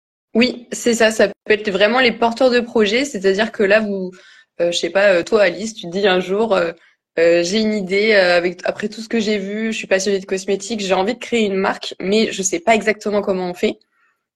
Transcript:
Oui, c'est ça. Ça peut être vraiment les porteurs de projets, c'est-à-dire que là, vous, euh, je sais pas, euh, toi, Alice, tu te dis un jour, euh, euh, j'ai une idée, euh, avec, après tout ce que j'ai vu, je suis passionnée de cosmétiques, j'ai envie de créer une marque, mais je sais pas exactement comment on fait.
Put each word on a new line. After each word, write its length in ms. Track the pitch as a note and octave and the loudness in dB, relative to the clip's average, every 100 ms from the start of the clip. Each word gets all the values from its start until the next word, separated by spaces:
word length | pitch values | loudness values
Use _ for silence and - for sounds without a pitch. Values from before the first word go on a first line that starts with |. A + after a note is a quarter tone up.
| _ _ _ | _ _ _
Oui, 340 | A3 B3 - - | 0 0 -2 -10
c'est 220 | - A#3+ | -4 0
ça. 180 | A3+ A3 | 2 2
Ça 180 | A3 G3 | 4 0
peut 260 | - - | 0 -2
être 160 | G#3 G#3+ | 0 0
vraiment 300 | F#3 G#3 B3 | 0 2 2
les 120 | A#3+ | 2
porteurs 380 | A3+ A#3 A#3 C4 | 2 0 2 2
de 100 | B3 | 2
projets, 460 | A#3+ A3+ G3+ A#3+ C#4+ | 0 0 2 0 -2
c'est-à-dire 460 | G3 F#3+ F#3+ A3 | -2 0 0 -2
que 100 | - | 0
là, 180 | F#3+ A3 | 2 2
vous, 300 | G#2 F#2+ F#2 - - - _ - | 0 -6 -8 -12 -20 -20 _ -4
euh, 100 | E3+ | -2
je 60 | E3+ | -2
sais 140 | E3+ | -2
pas, 240 | G3 G3+ | 2 4
euh, 80 | F3 | 4
toi, 220 | E3 A3 | 2 2
Alice, 280 | F#3 E3 A3 | 2 0 -8
tu 140 | - F3 | -10 -8
te 40 | |
dis 160 | F#3 G3+ | 0 2
un 140 | F#3 | 2
jour, 340 | F3+ G3+ A3+ | 0 -2 0
euh, 180 | F#3+ E3+ - _ _ _ - | 0 -2 -6 _ _ _ 2
euh, 240 | E3+ E3+ | 4 4
j'ai 180 | E3+ A3 | 2 0
une 100 | G#3+ | 0
idée, 400 | G#3+ F3+ G3 A3 | -2 -2 0 2
euh, 240 | G3+ F3+ F3 | 4 4 2
avec, 240 | F3+ F3 | 0 -4
après 260 | - - G#3+ | -6 -6 -8
tout 100 | - | -10
ce 80 | A3 | -6
que 120 | A3+ | -2
j'ai 180 | G#3 G#3 | -2 -2
vu, 340 | G3 G#3+ A3 | -4 -6 -6
je 60 | A3 | -6
suis 80 | - | -2
passionnée 340 | F#3+ G3+ G3 | -2 0 -2
de 60 | F#3+ | -2
cosmétiques, 540 | F#3+ G3 G3 - A3 | -6 -4 -4 -4 -6
j'ai 120 | F#3+ | 0
envie 220 | F#3 G3 | 0 0
de 40 | A#3 | -4
créer 280 | - A#3 G#3 | -4 -2 0
une 100 | F#3+ | 0
marque, 380 | G3+ - - - | -2 -4 -8 -8
mais 320 | F#3+ A3 G#3+ | -2 0 0
je 120 | G3 | -2
sais 180 | F#3 E3 | -4 -2
pas 140 | A3+ | 2
exactement 480 | A3+ G3+ G#3+ G#3 G3+ | 2 2 -2 -2 -2
comment 260 | G3+ F#3 F3+ | 0 -2 -4
on 60 | |
fait. 240 | F3 A3 - _ _ _ _ _ | -4 -4 -4 _ _ _ _ _